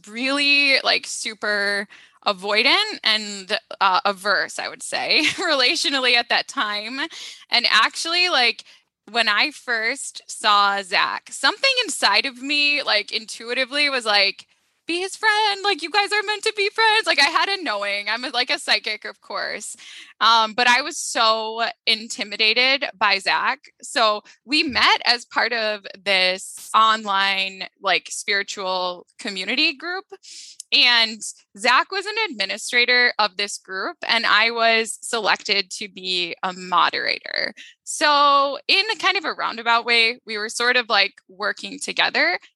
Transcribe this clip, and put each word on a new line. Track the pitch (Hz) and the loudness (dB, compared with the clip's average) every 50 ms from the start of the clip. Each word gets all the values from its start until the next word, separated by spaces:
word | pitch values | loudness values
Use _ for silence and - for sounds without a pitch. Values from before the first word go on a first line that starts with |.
| 170 208 | -18 -12
really, | 214 233 254 269 277 285 285 285 285 285 285 277 269 - - | -8 -4 -2 0 0 2 2 4 4 4 4 4 4 2 4
like, | 202 185 185 - | 2 0 0 -2
super | - - - - 233 220 - - 214 208 202 202 202 202 202 208 - - - - _ _ _ - | -6 -10 -8 -8 -8 -8 -6 -4 -2 -2 0 0 -2 -2 -4 -4 -8 -12 -20 -20 _ _ _ -2
avoidant | 202 202 185 190 208 208 214 240 277 330 392 427 427 381 - - | -2 -2 -2 -2 -2 0 2 4 4 4 2 2 -2 -4 -4 0
and, | 220 214 214 214 208 202 196 185 185 214 - _ - - - | 0 0 0 -2 -6 -10 -12 -8 -6 -6 -6 _ -10 -4 0
uh, | 190 196 185 180 - | 0 2 2 2 0
averse, | 202 196 180 190 208 190 156 160 - - - | 0 -2 -2 -2 0 0 0 0 -4 -6 -8
I | 92 107 | -8 -8
would | 156 156 - | -8 -10 -12
say, | - - - 127 156 202 233 302 | -6 -6 -4 -2 2 2 2 2
<laughs> | 302 - | 2 0
relationally | - 381 339 294 269 247 254 339 - - 339 277 269 254 247 247 | -2 0 0 2 2 2 2 2 2 0 0 0 2 2 2 2
at | 240 240 - | 2 2 2
that | 226 180 - - | 0 -2 -2 -2
time. | - 277 226 208 208 208 214 226 262 269 311 330 - - - - - - - - | -4 -4 -4 -2 -4 -6 -8 -8 -8 -8 -8 -8 -10 -14 -16 -16 -16 -18 -10 -2
And | - 240 233 - | -2 0 2 4
actually, | - - - - - - - 330 339 349 359 359 | 4 4 4 4 0 -4 -4 -2 0 2 2 2
like, | 330 277 240 233 208 - - - - _ _ _ _ _ _ 208 | 4 4 2 2 0 -2 -12 -20 -20 _ _ _ _ _ _ -6
when | 208 233 226 220 | -2 0 0 2
I | 208 214 247 302 269 | 2 2 0 0 -2
first | - - 254 240 220 220 226 277 - - - - - - | -10 -6 -4 -4 -2 -2 -2 -4 -4 -8 -12 -14 -16 -16
saw | - - - - 214 208 202 202 202 196 196 196 | -16 -14 -2 2 4 4 6 4 4 2 0 -4
Zach, | 180 196 160 160 120 - - _ - | -2 0 0 0 0 -2 -6 _ -12
something | 233 - - 277 403 - - 539 523 494 466 | -12 -2 0 0 0 2 0 0 0 0 -2
inside | 339 - - 247 214 196 214 226 | -4 -4 0 0 2 2 2 0
of | 277 240 247 254 | -2 -6 -8 -6
me, | 277 294 294 294 294 294 294 - | -4 -2 0 0 0 0 0 0
like, | - 214 208 202 - - | 0 0 0 -2 -2 -8
intuitively | 226 220 - - - 226 233 240 254 262 233 277 285 294 285 | -8 -8 -8 -14 -14 -8 -6 -2 -2 -2 -2 0 0 0 0
was | 269 247 220 | 0 -2 0
like, | 220 202 202 196 196 - - - _ _ _ _ _ _ _ _ | 2 2 4 2 2 0 -6 -16 _ _ _ _ _ _ _ _
be | - 330 349 | -6 -6 -6
his | 381 381 - | -4 -6 -8
friend. | - 427 440 415 427 440 415 403 392 381 | 0 0 2 2 4 2 0 0 0 0
Like, | 415 392 294 311 | -2 -2 0 -4
you | 330 | -4
guys | 294 415 403 381 415 | -2 -2 0 0 -2
are | 427 403 | -2 -2
meant | 415 427 392 - | -2 -4 -2 -2
to | 440 427 | -4 -2
be | 427 392 415 | 0 -2 -2
friends. | - 440 453 440 427 440 - | 0 2 4 4 4 4 2
Like, | 330 320 - | 2 4 4
I | 277 | 4
had | 339 320 339 339 381 | 4 4 0 0 0
a | 392 392 330 | -2 -4 -4
knowing. | 240 214 202 202 202 202 202 202 208 | -4 -4 -4 -4 -4 -4 -4 -2 -4
I'm | 220 240 254 | -4 -4 -4
a, | 269 | -4
like, | 226 240 285 - | -4 -4 -2 -2
a | 294 294 | -2 -4
psychic, | - 269 233 208 - 226 214 - - | 0 0 0 0 0 -4 -8 -8 -10
of | 208 202 _ | -14 -14 _
course. | _ - 208 185 170 147 156 196 - - - - - - - - - - - - | _ -10 -8 -8 -6 -6 -8 -8 -10 -12 -14 -16 -18 -20 -18 -20 -20 -20 -6 2
Um, | 208 226 233 226 220 214 208 | 4 6 6 6 4 2 2
but | 247 247 247 | 2 4 4
I | 240 240 196 | 4 4 2
was | 208 - - | -2 -6 -8
so | - - - 269 233 220 220 220 220 220 220 226 233 - - _ - | -8 -4 0 2 2 2 2 2 -2 -6 -4 -4 -4 -4 -4 _ 0
intimidated | 233 226 214 226 233 - - 202 208 208 208 220 214 220 240 254 262 269 277 277 - - 190 | 0 0 0 0 -10 -8 -8 -8 -8 -2 0 2 2 4 4 2 2 2 0 -2 -6 -4 0
by | 226 202 196 196 | 0 0 0 0
Zach. | - 180 156 156 190 220 262 277 _ - _ _ - | 0 0 0 0 0 -2 -2 -4 _ -20 _ _ -16
So | - - 269 226 214 208 214 _ - - _ _ | -6 -2 2 2 2 0 -2 _ -14 -20 _ _
we | 214 285 311 359 | -2 0 0 0
met | 285 226 214 247 339 440 - - | 0 2 2 4 4 2 2 2
as | - 240 247 - | 0 -2 -2 -2
part | _ - - 214 226 240 | _ -2 0 0 0 0
of | 226 220 214 214 202 196 - - 202 180 | -2 -2 -2 -4 -4 -8 -14 -18 -8 -2
this | 202 196 190 185 185 185 190 - - - - - - - | 0 2 2 2 2 0 -2 -6 -14 -16 -16 -12 2 4
online, | 214 220 220 220 220 220 202 196 196 196 196 196 190 190 190 190 190 185 - _ _ | 4 6 6 4 2 0 -2 0 2 2 2 2 0 -2 -4 -6 -10 -12 -14 _ _
like, | 196 190 175 160 - - | 0 2 2 2 2 -2
spiritual | - - - 214 208 196 196 - - 214 190 185 185 185 180 180 180 175 - _ _ _ | -12 -10 -4 -2 0 0 0 -4 -6 -6 -4 -2 -2 -2 -2 -4 -4 -8 -14 _ _ _
community | - 214 196 185 185 196 247 277 311 330 285 | -10 -8 -6 -6 -4 -2 0 0 0 0 -2
group. | 254 302 349 359 381 392 _ 392 - _ - - - - - - _ - - - | -4 -8 -8 -8 -8 -10 _ -20 -20 _ -20 -18 -18 -18 -20 -20 _ -8 0 4
And | 285 269 247 240 226 226 220 226 214 - - - - _ _ _ | 4 6 6 6 4 2 0 -2 -8 -10 -12 -14 -14 _ _ _
Zach | 202 202 240 247 294 330 - 381 | -2 2 4 4 4 4 2 -4
was | 403 359 | -6 -6
an | 415 427 453 440 392 | -4 -4 -4 -4 -4
administrator | 254 208 196 196 196 214 - - 247 240 240 240 247 247 247 247 - - | -4 -6 -6 -6 -4 -8 -6 -2 0 2 2 4 4 4 4 2 2 0
of | 214 208 190 | -2 -2 0
this | 190 202 202 - - | -4 -6 -6 -6 -12
group, | _ - 185 190 214 330 349 - - | _ -12 -10 -8 -6 -8 -8 -8 -4
and | - 226 226 226 | -2 -2 0 2
I | - 196 208 220 233 | 2 4 4 4 2
was | 233 233 226 226 226 226 226 220 - - | 2 2 2 4 4 2 0 -2 -6 -10
selected | - - - 233 202 170 175 - - - 202 202 190 185 - | -8 -6 -4 -2 2 0 0 0 0 -2 -2 -2 -2 -4 -8
to | - 220 196 | -12 -12 -12
be | 180 190 185 185 185 180 175 170 - - - | -14 -12 -6 -4 -4 -2 -4 -4 -6 -6 -6
a | 190 185 | -6 -6
moderator. | 185 180 180 180 165 - - - - 127 - - - - - - - - - - - - - - _ _ | -6 -6 -2 2 2 2 2 0 -2 -2 -2 -4 -4 -6 -8 -6 -4 -4 -4 -6 -12 -20 -20 -20 _ _
So | - - - 320 302 294 285 294 285 277 277 277 285 269 - - | -12 -4 0 2 2 4 4 4 4 4 4 2 0 -2 -8 -2
in | - 370 392 392 453 392 | 0 2 2 2 0 -2
a | |
kind | 311 339 381 370 | 0 0 0 0
of | 392 320 | 0 -2
a | 262 202 | -4 -6
roundabout | - - 170 - 226 226 233 233 233 - | -4 -4 -6 -6 -4 0 2 2 2 2
way, | 240 233 233 226 226 247 - _ | 4 4 4 4 4 0 -4 _
we | 208 220 208 | -8 -6 -6
were | 208 233 | -6 -6
sort | - - 240 247 247 | -4 0 0 0 0
of, | 254 233 208 | 0 0 2
like, | 226 196 196 196 _ - _ _ | 2 2 2 2 _ -12 _ _
working | 190 180 208 196 202 - - 196 185 190 | -12 -6 -6 -6 -6 -6 -10 -12 -10 -10
together, | - 196 180 170 165 160 - 240 294 339 359 - - - _ | -10 -8 0 0 0 2 2 2 2 2 0 -4 -8 -14 _